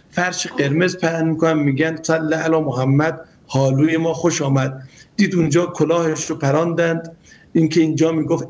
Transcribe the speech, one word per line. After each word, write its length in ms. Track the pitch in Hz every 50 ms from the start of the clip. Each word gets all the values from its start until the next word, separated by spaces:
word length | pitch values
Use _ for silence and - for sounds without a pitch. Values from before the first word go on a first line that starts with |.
| _ _
فرش 360 | - 175 180 180 180 - -
قرمز 500 | - - - 139 139 143 165 185 180 180
پهن 320 | - - 165 165 165 160 160
می‌کنن، 300 | 160 156 165 165 160 156
می‌گن: 400 | 147 143 135 131 156 165 160 156
«صل 320 | - - 160 160 160 151 160
علی 260 | 160 160 160 165 160
محمد، 600 | 156 143 120 127 131 131 135 143 156 165 160 - - - - _ _ -
هالوی 480 | - 135 135 135 131 135 151 160 165
ما 160 | 165 165 165
خوش 300 | 160 160 165 170 151 -
آمد.» 400 | 147 135 135 135 131 135 135 - - - - - - _ _
دید 180 | - 202 175 190
اونجا 320 | 175 160 151 139 170 175
کلاهش 580 | 170 170 - 156 151 165 170 165 160 156 151 -
رو 120 | - 156
پراندند، 800 | 160 147 135 139 156 170 170 165 165 170 165 165 165 - - - - _ - - - - _
اینکه 280 | - 170 160 151 - 175
اینجا 320 | 160 156 143 131 160 160
میگفت: 340 | 160 160 147 139 165 139 131